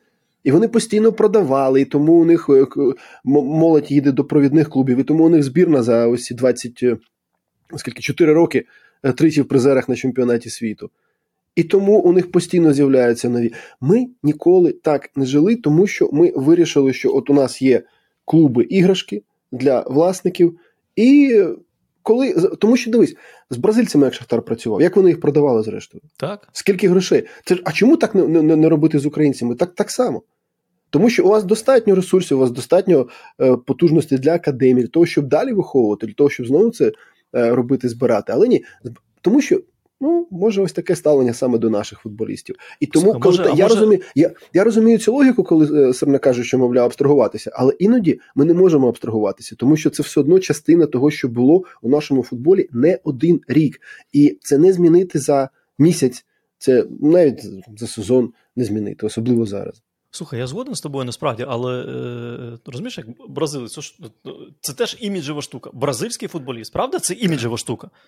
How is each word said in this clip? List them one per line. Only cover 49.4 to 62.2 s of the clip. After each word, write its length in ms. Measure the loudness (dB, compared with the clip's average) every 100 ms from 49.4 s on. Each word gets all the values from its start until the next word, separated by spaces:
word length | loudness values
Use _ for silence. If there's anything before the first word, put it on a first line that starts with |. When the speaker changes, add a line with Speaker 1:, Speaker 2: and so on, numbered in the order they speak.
| -16 -4
Speaker 1:
тому 220 | 0 2
що 120 | 0
це 140 | -4
все 160 | -4 -2
одно 200 | 2 2
частина 460 | 0 -6 2 2 4
того, 260 | 2 0
що 160 | -2 -6
було 360 | 0 2 2 0 -10
у 80 | -2
нашому 340 | -2 0 -4
футболі 460 | -4 -4 0 0 0
не 280 | 0 0 0
один 380 | -6 -4 0 0 0
рік. 320 | 0 0 -4 -20 -20 _
І 240 | 2 2 0
це 160 | -2 2
не 160 | 4
змінити 460 | 4 4 4 2 -4
за 300 | -2 -2 -2 _ _ 0
місяць, 460 | 0 2 -2 -4 _ _ _ _
це 280 | 0 0 0 -4
навіть 440 | 0 2 2 0 -14 -18 -20 -16
за 100 | -14
сезон 460 | -12 -2 0 -2 -8 _ -8
не 80 |
змінити, 420 | -6 -6 -8 -8 -8
особливо 400 | -6 -2 -2 -2
зараз. 360 | -8 -12 -18 _ _ _
Speaker 2:
Слухай, 280 | -20 -14 -12
я 80 | -10
згоден 280 | -12 -12 -12
з 60 |
тобою 240 | -12 -10 -10
насправді, 400 | -8 -8 -8 -8
але, 340 | -8 -8 -8
е, 760 | -10 -12 -12 -12